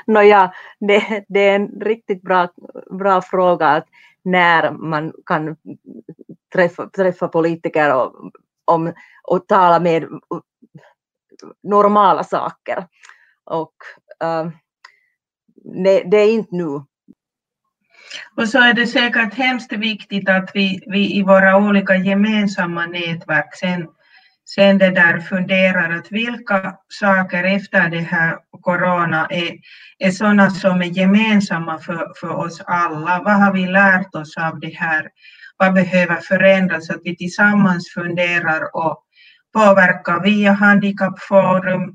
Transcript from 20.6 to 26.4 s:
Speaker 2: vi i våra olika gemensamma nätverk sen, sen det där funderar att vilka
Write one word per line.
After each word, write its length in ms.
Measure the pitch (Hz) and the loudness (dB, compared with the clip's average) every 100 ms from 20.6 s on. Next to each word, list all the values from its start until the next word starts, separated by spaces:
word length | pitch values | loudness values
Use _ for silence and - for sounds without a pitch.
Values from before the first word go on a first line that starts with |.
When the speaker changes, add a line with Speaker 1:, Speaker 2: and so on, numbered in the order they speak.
| 196 185 - | -4 -4 -6
Speaker 2:
vi 320 | 196 202 202 | -4 -2 -2
i 40 | |
våra 340 | 190 190 190 196 | 2 4 6 4
olika 400 | 208 202 196 185 | 4 2 2 0
gemensamma 880 | 190 196 220 214 202 196 175 170 170 | 0 0 0 0 -2 -4 -6 -6 -6
nätverk 720 | 175 170 165 - 151 - - | -6 -6 -8 -4 -4 -4 -8
sen, 320 | 185 180 160 _ _ _ _ _ _ | -6 -6 -8 _ _ _ _ _ _
sen 240 | - 196 196 | 2 4 6
det 120 | 190 | 4
där 300 | 185 175 165 | 4 2 0
funderar 800 | - 190 185 190 190 185 165 165 | -4 -6 -2 0 0 0 -4 -6
att 140 | - | -8
vilka 640 | 202 240 233 | -6 -6 -8